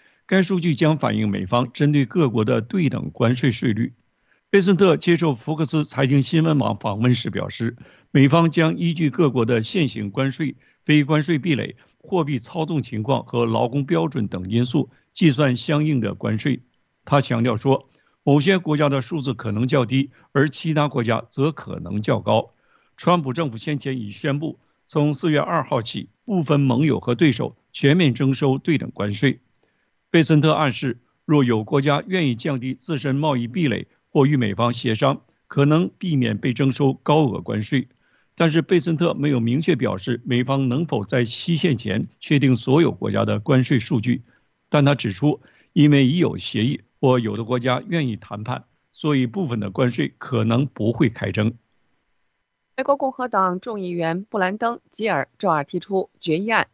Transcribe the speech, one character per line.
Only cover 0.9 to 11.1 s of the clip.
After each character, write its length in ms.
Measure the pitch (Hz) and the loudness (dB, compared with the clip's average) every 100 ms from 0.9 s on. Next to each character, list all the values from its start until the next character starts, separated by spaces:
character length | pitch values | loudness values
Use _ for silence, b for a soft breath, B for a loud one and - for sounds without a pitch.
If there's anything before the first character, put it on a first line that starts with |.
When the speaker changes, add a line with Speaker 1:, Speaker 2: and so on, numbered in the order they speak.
| 156 | 0
Speaker 1:
反 200 | 120 107 | -2 -2
映 120 | 107 | -2
美 160 | 98 | -2
方 260 | 95 120 127 | -2 -2 -2
针 200 | - 147 | 0 0
对 140 | 147 127 | 2 0
各 240 | 185 143 | 0 0
国 140 | 107 | 0
的 160 | 110 120 | 0 0
对 280 | 113 190 147 | -2 -2 -2
等 220 | - - | -2 -6
关 260 | - 117 123 | -2 0 2
税 140 | 143 | 0
税 220 | - - | 0 -2
率。 200 | 107 123 - _ _ _ _ _ | -2 -4 -8 _ _ _ _ _
贝 120 | 202 | 4
森 140 | 190 180 | 4 4
特 200 | 190 151 | 4 4
接 200 | - 165 | 2 2
受 180 | 165 | 2
福 220 | 117 - 156 | -2 -4 -4
克 80 | |
斯 200 | 156 156 | -2 -2
财 220 | 143 - 135 | -2 -2 2
经 160 | 139 | 2
新 220 | 131 165 | 2 2
闻 140 | 160 151 | 2 2
网 200 | 113 104 | 0 -2
访 220 | 110 101 | -4 0
问 140 | 123 | 2
时 160 | 120 - | 2 -2
表 180 | 98 95 | -6 -8
示， 280 | - 117 - B B B | -6 -8 -8 B B B
美 160 | - 135 | 4 6
方 220 | 160 165 | 6 4
将 280 | 151 160 170 | 2 2 0
依 160 | 170 | -2
据 160 | 160 156 | 0 -2
各 200 | - 156 | 2 2
国 140 | 123 | 2
的 160 | 113 120 | 0 0
现 280 | 107 202 139 | 0 -2 -2
行 220 | 104 104 | -4 -8
关 200 | 101 135 | -4 -4
税、 240 | 127 151 - b b | -4 -6 -8 b b
非 180 | - 151 | 2 4
关 180 | 139 | 4